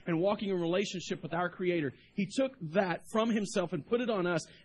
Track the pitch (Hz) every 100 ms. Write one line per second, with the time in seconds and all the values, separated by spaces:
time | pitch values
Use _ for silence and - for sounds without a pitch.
0 | - 165 196 208 202 185 165 180 185 185
1 | - 170 151 165 180 - 180 175 143 -
2 | - - 196 - 262 262 156 175 185 170
3 | - 220 233 214 196 202 170 170 - 240
4 | 240 208 180 165 - -